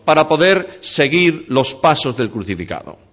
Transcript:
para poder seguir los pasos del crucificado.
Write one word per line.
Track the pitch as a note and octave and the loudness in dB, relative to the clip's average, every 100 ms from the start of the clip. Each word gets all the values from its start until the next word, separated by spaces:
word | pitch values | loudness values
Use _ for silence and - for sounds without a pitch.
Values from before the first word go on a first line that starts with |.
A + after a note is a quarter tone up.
para | - D#3 D3+ | 0 2 2
poder | D#3 F3+ F#3+ F3+ - | 2 4 2 -2 -10
seguir | - - C#3 E3+ F3 D#3 - | -6 -2 0 2 2 0 -2
los | B2+ B2+ | -2 -2
pasos | - E3 D3+ C3+ A#2+ | 0 0 2 -2 -4
del | A2+ | -4
crucificado. | A2 F#2 F2 E2+ D#2+ - - _ | -4 -6 -8 -8 -10 -12 -20 _